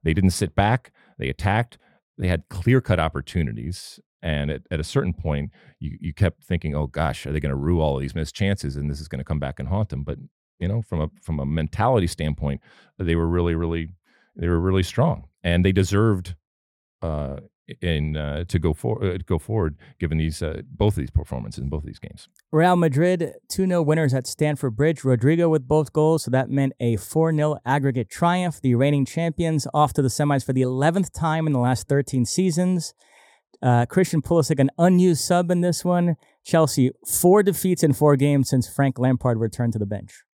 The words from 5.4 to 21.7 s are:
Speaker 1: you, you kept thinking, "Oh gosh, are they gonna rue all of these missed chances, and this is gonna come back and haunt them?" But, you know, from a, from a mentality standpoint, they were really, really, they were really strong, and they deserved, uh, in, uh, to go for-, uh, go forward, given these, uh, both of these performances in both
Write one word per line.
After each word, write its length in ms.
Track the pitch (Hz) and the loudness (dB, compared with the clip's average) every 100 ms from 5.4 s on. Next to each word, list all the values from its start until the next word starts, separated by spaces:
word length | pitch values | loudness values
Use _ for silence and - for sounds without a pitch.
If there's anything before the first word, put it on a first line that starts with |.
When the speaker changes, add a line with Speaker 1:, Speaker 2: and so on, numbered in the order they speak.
| 73 _ - _ | -6 _ -20 _
Speaker 1:
you, 180 | 73 - | -12 -8
you 140 | 82 | -10
kept 300 | 73 92 - | 0 0 0
thinking, 320 | _ 87 78 71 | _ -4 -4 -4
"Oh 100 | 71 | -4
gosh, 400 | 76 78 - - | -2 -4 -4 -6
are 60 | |
they 80 | 76 | -4
gonna 160 | 71 67 | -4 -2
rue 240 | 73 87 | 0 2
all 160 | 78 69 | 0 -2
of 60 | |
these 120 | 69 | -4
missed 220 | 80 78 - | -6 -8 -2
chances, 400 | 98 98 73 69 | -2 -2 -4 -6
and 120 | 71 | -6
this 120 | 71 | -6
is 80 | 76 | -8
gonna 160 | 65 | -10
come 160 | 65 76 | -6 -4
back 180 | 69 67 | -4 -8
and 100 | 71 | -4
haunt 200 | 98 107 | -4 -4
them?" 160 | 67 | -6
But, 140 | 71 71 - _ _ _ | -8 -10 -12 _ _ _
you 80 | 87 | -4
know, 120 | 113 | -4
from 200 | 107 82 | -4 -4
a, 80 | 76 _ | -4 _
from 180 | - 76 | -6 -4
a 40 | |
mentality 640 | 69 80 76 - 113 123 85 | -2 -2 -4 0 2 2 0
standpoint, 540 | - 78 71 73 69 _ _ _ - | -2 -4 -2 -4 -6 _ _ _ -6
they 160 | 85 82 | -2 0
were 100 | 82 | 2
really, 300 | 87 87 82 | 0 0 -2
really, 320 | 85 85 82 - _ _ _ - | -2 -4 -6 -14 _ _ _ -6
they 100 | 85 | 0
were 140 | 85 | 2
really 240 | 92 95 | 2 0
strong, 400 | 90 - 151 - - _ | 0 0 0 -2 -10 _
and 220 | 87 87 | 0 2
they 80 | 92 | 4
deserved, 640 | 95 92 101 113 95 87 - _ _ _ _ _ _ | 4 2 2 2 0 -4 -14 _ _ _ _ _ _
uh, 360 | 82 76 69 69 - _ - - | -6 -4 -6 -10 -16 _ -20 -6
in, 360 | 87 78 76 76 | -2 -2 -2 -4
uh, 280 | 73 73 | -6 -6
to 160 | 85 90 | -2 0
go 120 | 80 | 0
for-, 300 | 76 120 113 | -2 -4 -2
uh, 160 | 98 90 - | -4 -4 -4
go 140 | 85 | -4
forward, 360 | - 110 80 73 - _ | -2 -2 -4 -6 -20 _
given 200 | 82 78 | -4 -2
these, 220 | 80 76 | -2 -4
uh, 220 | 80 73 - | -8 -8 -14
both 220 | - 104 | 0 0
of 80 | 101 | 0
these 100 | 64 | -4
performances 500 | - 76 64 53 - | -4 -4 -10 -10 -10
in 80 | |
both 140 | 67 | -8